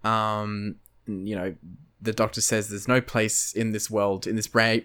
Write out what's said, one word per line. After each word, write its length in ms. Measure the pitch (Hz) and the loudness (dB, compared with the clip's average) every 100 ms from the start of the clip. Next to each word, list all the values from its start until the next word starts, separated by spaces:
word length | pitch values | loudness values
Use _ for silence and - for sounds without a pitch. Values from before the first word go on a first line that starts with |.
Um, 720 | 110 110 107 107 104 104 104 - - _ - | 0 2 2 0 -2 -4 -6 -8 -16 _ -8
you 280 | 95 101 | -6 -4
know, 200 | 101 92 80 82 - - _ | -4 -4 -6 -14 -18 -20 _
the 120 | 110 | -4
doctor 280 | 107 110 - | 0 0 2
says 280 | - 110 104 | 0 0 -2
there's 180 | 101 - | -6 2
no 140 | 127 | 2
place 520 | - 117 110 - - | 2 0 2 0 -2
in 200 | 107 113 | -2 -2
this 180 | 107 - | -2 -2
world, 360 | 107 101 95 - | 2 2 0 -2
in 80 | 110 | -2
this 100 | - | 0
bra-, 320 | 117 113 113 | 2 4 2